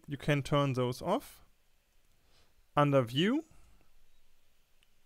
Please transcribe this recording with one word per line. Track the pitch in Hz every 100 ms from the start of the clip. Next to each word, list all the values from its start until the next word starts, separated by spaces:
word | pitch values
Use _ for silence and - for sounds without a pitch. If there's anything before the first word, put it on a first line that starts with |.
| -
you | 139
can | - 143
turn | 131 147 139
those | 127 123 123
off. | 143 214 - - - _ _ _ _ _ _ _ _ - - _ _ -
Under | 147 139
View, | 113 131 190 285 - - - - - - - - - - - _ _ - _ -